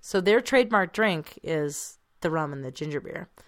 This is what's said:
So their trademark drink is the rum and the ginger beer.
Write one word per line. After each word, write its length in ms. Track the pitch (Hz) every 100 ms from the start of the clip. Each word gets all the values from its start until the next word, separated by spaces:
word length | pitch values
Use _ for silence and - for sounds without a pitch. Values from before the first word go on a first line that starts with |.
So 200 | - 196
their 200 | 185 226
trademark 520 | - 262 220 214 185
drink 460 | - 214 165 147 -
is 560 | - 160 147 143 - - _ _
the 100 | 170
rum 220 | 160 151
and 120 | 143
the 60 | 131
ginger 300 | 135 156 147
beer. 280 | - - - _